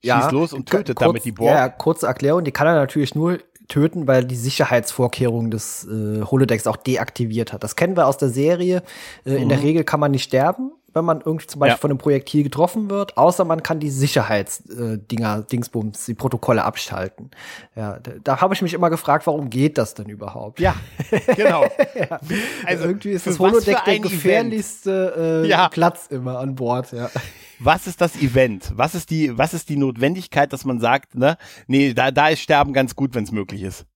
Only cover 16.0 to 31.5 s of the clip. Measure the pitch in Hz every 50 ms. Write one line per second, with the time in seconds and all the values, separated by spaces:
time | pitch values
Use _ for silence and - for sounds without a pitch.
16 | - - 117 - - 131 - 120 - - 123 110 - 104 110 - - - - 95
17 | 92 95 _ - 110 135 - - - - - - - - _ 113 110 104 98 -
18 | 117 120 113 - - - 135 - - 196 196 190 202 175 165 165 180 170 160 160
19 | - - 143 156 160 - 151 147 147 131 110 127 139 156 156 - 117 107 - -
20 | 107 101 107 104 107 101 - 117 - 104 - - 170 190 - - - - - -
21 | 135 - - 208 - - 233 175 214 269 170 160 185 - - - 277 277 - 247
22 | 175 - 165 143 - 151 - 196 220 247 - - 240 175 180 170 165 170 185 202
23 | - 202 202 180 - 190 185 151 185 190 220 233 208 202 202 160 - 190 202 214
24 | 214 185 190 170 143 180 190 220 233 233 220 220 196 - - - - 196 190 190
25 | 185 185 - 160 165 160 160 160 160 160 190 165 180 160 - - 165 170 170 -
26 | - - 143 131 123 127 127 123 131 139 135 127 131 117 120 127 127 - - 120
27 | 120 120 - 131 - - - - - - - _ 117 127 156 180 - - 175 -
28 | 175 170 - - 151 135 120 135 131 123 107 92 - - - 104 123 156 - 180
29 | 160 _ 156 160 156 139 120 113 135 160 - 170 - - 151 143 139 135 123 113
30 | 123 139 175 185 175 - - 151 143 143 139 131 - 135 127 120 113 117 123 139
31 | - _ _ 123 123 139 165 - - -